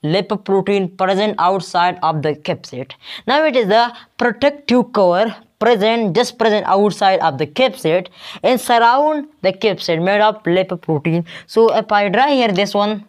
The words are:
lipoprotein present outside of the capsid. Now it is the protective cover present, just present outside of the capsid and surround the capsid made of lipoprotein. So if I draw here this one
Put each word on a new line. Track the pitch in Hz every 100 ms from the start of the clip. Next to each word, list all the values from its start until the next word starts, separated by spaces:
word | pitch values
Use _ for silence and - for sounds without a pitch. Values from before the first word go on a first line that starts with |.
lipoprotein | 151 180 196 208 - 196 190 202 185 185
present | 185 190 214 208
outside | 170 196 - 180 180 175
of | 156 156
the | 147 147
capsid. | - 165 - 127 131 - - - -
Now | 277
it | 311 254
is | 208
the | 214 240 240 - _
protective | 240 233 277 294 - 247 247
cover | 208 185 175 226 190 _ _
present, | 220 233 214 233 220
just | 170 247 -
present | 226 208 -
outside | 190 208 175 196 190
of | 160 135
the | 151
capsid | - 262 262 160 170 180 - - -
and | 190 247
surround | - 240 233 262 302 302 294 _
the | 185
capsid | 190 220 185 - 165
made | 175 208
of | 214 208
lipoprotein. | - 175 185 175 - 156 156 165 165 - -
So | - 226
if | 190 214
I | 208 202
draw | 202 277
here | 277 233
this | 185 202
one | 202 208 214